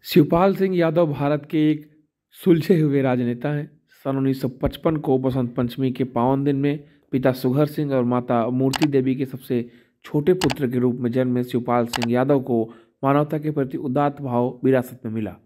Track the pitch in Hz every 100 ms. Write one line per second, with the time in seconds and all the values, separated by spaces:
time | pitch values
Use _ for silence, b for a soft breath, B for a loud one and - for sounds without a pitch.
0 | - - 147 165 196 190 190 180 165 160
1 | 170 139 143 147 151 160 151 151 - _
2 | _ _ _ - 190 170 147 175 156 139
3 | 131 127 120 120 147 147 147 _ _ _
4 | 139 135 135 135 135 - 139 - 170 156
5 | 156 131 131 131 120 120 120 120 135 127
6 | 131 120 123 139 139 139 143 147 b b
7 | b 135 131 127 127 131 147 147 147 135
8 | 120 123 123 120 113 127 135 135 151 139
9 | 131 131 135 - - 123 120 B B B
10 | - 151 147 185 151 131 131 123 123 120
11 | 120 127 127 123 123 123 123 123 117 120
12 | 117 120 131 143 135 117 110 B B B
13 | 135 143 151 156 151 147 131 - 147 131
14 | 143 143 139 120 123 123 131 131 123 123
15 | 113 110 104 85